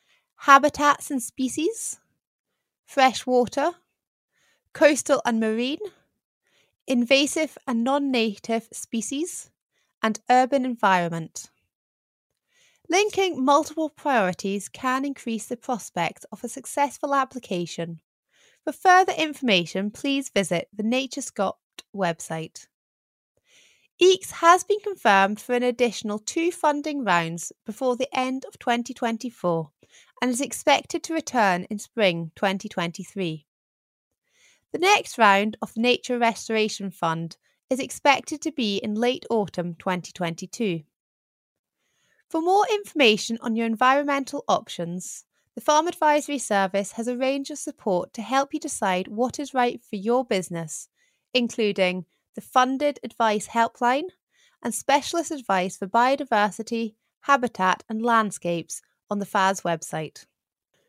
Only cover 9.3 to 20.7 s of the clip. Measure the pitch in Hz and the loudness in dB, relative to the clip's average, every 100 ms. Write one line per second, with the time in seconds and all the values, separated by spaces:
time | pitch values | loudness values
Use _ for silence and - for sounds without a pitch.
9.3 | - - _ _ _ _ _ 220 214 - | -8 -16 _ _ _ _ _ -4 -4 2
10.3 | 247 254 277 254 233 208 185 170 165 160 | 4 4 2 0 0 2 2 2 -4 -8
11.3 | - - _ _ _ _ _ _ _ _ | -14 -20 _ _ _ _ _ _ _ _
12.3 | _ _ _ _ _ - 339 415 392 381 | _ _ _ _ _ 0 2 2 2 0
13.3 | 277 262 285 302 311 311 - 302 262 185 | 0 4 4 2 -2 -6 -4 0 2 2
14.3 | 180 196 202 - - 262 262 277 269 - | -2 -4 -6 -6 -6 -4 -2 -4 -6 -6
15.3 | 226 - 240 - 233 - - 170 - - | -6 -6 -10 -6 -6 -6 -4 -4 -6 -14
16.3 | 208 240 - 240 - 285 - 285 277 262 | -14 -12 -12 -8 -2 -2 -2 -2 -2 -2
17.3 | 262 - 180 175 - 170 165 _ _ _ | -6 -6 -6 -4 -6 -10 -10 _ _ _
18.3 | _ _ _ - - 381 370 381 - 311 | _ _ _ -10 0 6 6 6 0 -4
19.3 | 285 254 190 170 190 202 - 277 277 269 | -2 2 2 2 -4 -6 -4 -2 -2 0
20.3 | - 190 170 - | -2 0 -2 -4